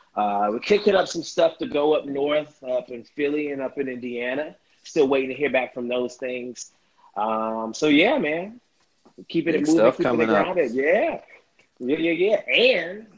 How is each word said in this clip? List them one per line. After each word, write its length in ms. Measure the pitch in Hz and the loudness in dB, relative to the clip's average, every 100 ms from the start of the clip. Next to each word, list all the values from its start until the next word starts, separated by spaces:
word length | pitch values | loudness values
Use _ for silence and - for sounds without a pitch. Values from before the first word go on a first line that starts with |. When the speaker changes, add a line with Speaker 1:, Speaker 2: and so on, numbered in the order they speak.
| _ 104 | _ -4
Speaker 1:
Uh, 340 | 104 101 104 | -2 0 -2
we're 80 | 117 | -2
kicking 340 | - 208 208 | 0 2 4
up 140 | 190 180 | 2 2
some 160 | 170 | -4
stuff 340 | 147 - 165 - | -6 2 2 0
to 80 | 135 | -4
go 280 | 147 147 151 | 0 2 2
up 100 | 139 | 0
north, 580 | 139 147 151 147 _ | -4 -2 -2 -4 _
up 280 | 131 127 127 | -6 -6 -6
in 120 | 120 | -12
Philly 480 | 110 - 143 151 147 | -12 -4 -2 -2 -4
and 80 | 139 | -6
up 200 | 131 143 | -6 -6
in 80 | 131 | -6
Indiana. 680 | 123 123 120 123 135 156 - _ _ | -6 -8 -6 -4 -4 -6 -12 _ _
Still 240 | - 165 139 | -4 2 4
waiting 220 | 139 131 | 4 0
to 60 | 127 | -2
hear 140 | 143 | 0
back 240 | 127 123 | 0 -2
from 140 | 127 120 | -6 -4
those 280 | 123 123 - | -2 -4 -6
things. 540 | 127 127 123 120 - _ _ _ _ 98 | -8 -8 -10 -14 -18 _ _ _ _ -4
Um, 560 | 110 110 110 113 113 | -2 -2 -2 -4 -6
so 140 | - 151 | -2 4
yeah, 320 | 147 208 302 | 4 4 2
man, 400 | 151 160 196 240 _ _ _ _ _ - - | -2 -4 -8 -14 _ _ _ _ _ -20 -6
keeping 240 | 170 160 | -4 0
Speaker 2:
Big 100 | 156 | 0
Speaker 1:
it 40 | 151 | 2
moving, 80 | 165 | 4
Speaker 2:
stuff 160 | 113 - | 4 4
Speaker 1:
keeping 140 | 135 | 0
Speaker 2:
coming 180 | 117 110 | 2 4
Speaker 1:
it 40 | 104 | 2
Speaker 2:
up. 80 | |
Speaker 1:
grounded. 280 | 175 180 127 | 2 0 0
Yeah, 480 | 127 143 202 320 240 - - _ _ _ - | 0 2 2 2 -4 -10 -20 _ _ _ -10
yeah, 180 | 123 156 | -4 -2
yeah, 140 | 165 | 0
yeah. 400 | 165 196 214 - | 0 2 0 0
And 540 | 147 247 202 165 208 226 | 2 2 2 -4 -10 -16